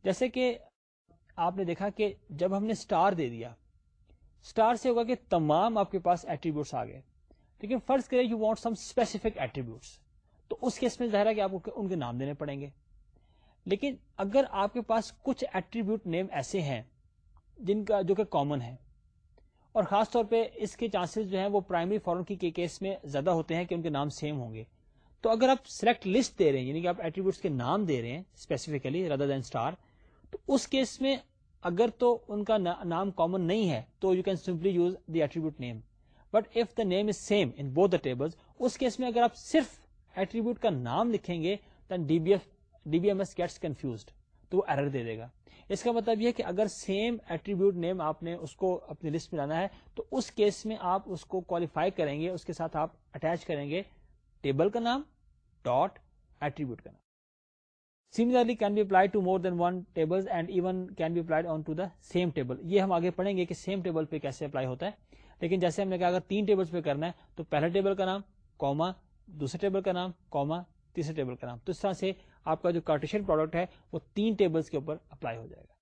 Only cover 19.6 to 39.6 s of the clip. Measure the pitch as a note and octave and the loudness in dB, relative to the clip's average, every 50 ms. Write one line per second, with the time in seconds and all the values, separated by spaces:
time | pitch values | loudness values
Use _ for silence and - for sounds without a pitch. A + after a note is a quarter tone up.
19.6 | _ _ _ A3 F#3+ - G3+ G3+ A3 - - A#3+ A3+ G#3+ A#3 A3+ A3+ - - - | _ _ _ 0 0 2 2 2 2 2 2 0 2 4 2 2 2 0 -4 -6
20.6 | G#3 G3+ - - A#3+ A3+ G3 F#3+ F3+ E3 - A3 A3 F#3 F#3+ F#3 F#3+ G3+ G3+ G3+ | -6 -6 -4 -4 -6 -2 0 0 -2 0 -2 -4 -4 -2 -2 -2 0 2 2 0
21.6 | F3+ - F#3 E3+ E3+ F3+ G#3 G#3+ - F3+ E3+ F3+ F3 - G3+ F3+ - E3+ E3 F3 | 0 2 0 0 0 0 -2 -2 0 -2 -2 -2 -2 -6 -6 -4 -4 -2 -2 -2
22.6 | F3 E3 - - G3 G3 G3 - - D3 C#3 C#3+ C#3+ F#3+ F3 E3 D#3+ - E3 E3+ | -4 -4 -4 -6 -4 -4 -4 -6 -8 -4 -4 0 2 2 2 2 0 -2 -2 -4
23.6 | F3+ E3+ F#3 E3+ D#3+ E3+ D3 C#3 C#3+ D3 - - D3+ D3 D3+ C#3 A#2+ A2+ A2 A2 | -2 -2 -4 -4 -2 -2 -2 -2 -2 -4 -4 -6 -6 -6 -4 -6 -6 -8 -10 -12
24.6 | A2+ - _ _ _ _ _ _ _ _ - _ - A3 A3+ A3+ B3 C4 C4+ B3+ | -14 -14 _ _ _ _ _ _ _ _ -20 _ 2 2 4 6 6 6 4 4
25.6 | - - - - - A3+ A#3+ - - F#3+ F#3 B3 B3+ - - - F3+ D3+ C3+ C3+ | 0 -12 -8 2 4 4 4 4 0 2 2 4 2 2 2 4 4 6 6 4
26.6 | B2+ B2+ C#3+ D#3+ E3+ F3 F3+ F#3 F3 E3 D#3 F#3+ F#3+ F#3+ F#3 - - - C#3+ B2+ | 0 -2 -4 -2 -2 -2 -2 -2 -4 -6 -4 0 -2 -2 -2 0 -2 -2 -2 0
27.6 | A#2+ B2+ E3 G3+ G#3 E3+ C#3+ B2 A#2 A#2 B2+ E3 F#3 _ _ - - - D#3 C3 | 0 0 0 0 2 0 0 0 -2 -4 -8 -10 -10 _ _ -20 -6 -4 -4 -4
28.6 | - E3 D3+ C#3 - C3 C#3+ F3 F#3 E3 D3 C3+ C#3+ C#3 C#3 C3+ B2+ - - B2+ | -4 -4 -6 -4 -2 -2 -2 -2 0 0 0 0 0 0 0 -2 -4 -4 -4 -2
29.6 | A2+ C#3+ F3 - - _ _ _ _ - _ _ - - - - _ - C#4 B3+ | -2 -2 -4 -8 -16 _ _ _ _ -20 _ _ -20 -16 -16 -10 _ 2 2 2
30.6 | - - - C4+ C4 - - - C4 C4+ C4+ C4 - _ _ _ _ _ _ _ | 2 0 0 0 0 0 -2 -2 0 0 0 0 -4 _ _ _ _ _ _ _
31.6 | - F3 F3 F3+ A#3 A#3+ - - B3 A#3+ A#3+ A#3 - - G#3 G#3 G#3 G3+ A3 G#3+ | -4 -4 2 2 2 2 2 2 2 2 2 2 -2 -6 -4 -4 0 2 2 2
32.6 | F#3 E3+ F3 - G#3+ F3 E3+ E3+ G3 G3+ F3+ - E3 E3+ F#3 F#3+ F3 E3 F#3+ A3+ | 2 0 -2 -2 -4 -2 -2 0 -2 -2 0 0 0 2 2 0 2 2 2 2
33.6 | G#3+ F3 C#3+ A2 - - _ _ - F#3+ F#3 F3+ F#3 G3+ F#3+ E3 - - F3+ D#3+ | 2 2 0 -2 -4 -10 _ _ 2 4 4 4 2 0 -2 -2 -2 -4 -4 0
34.6 | E3 G3 F#3 F3 F3 F3+ F#3+ - _ - D#3 E3 D3+ C#3 - E3+ D#3 D#3 D3+ - | 0 2 4 4 4 2 2 -4 _ -4 0 0 0 2 0 -2 -4 -4 -4 -6
35.6 | C3 B2 A#2 A2 - _ _ _ _ _ _ _ - _ - - G#3+ - - A3+ | -8 -8 -8 -10 -14 _ _ _ _ _ _ _ -14 _ 2 2 2 2 0 0
36.6 | A#3 - - - A3+ F#3+ F3+ F#3+ G#3 G#3+ G3+ - - - G#3 G#3 F3+ A#2+ - - | 0 0 0 -2 0 2 2 2 2 0 -2 -2 0 2 4 4 4 2 0 -6
37.6 | C#3+ C3+ B2+ D#3 F#3+ G3 F3+ E3+ - C3+ B2+ B2 C#3 D#3+ - - - _ - _ | -8 -2 4 4 4 6 4 2 0 -2 -2 0 -2 -4 -4 -8 -20 _ -8 _
38.6 | B3 B3+ - - C4+ B3 - - B3+ B3 A3+ A#3+ A#3+ A#3 - - - - - D#4+ | -2 -2 0 2 0 0 0 0 -4 0 4 4 4 4 2 -2 -8 2 4 4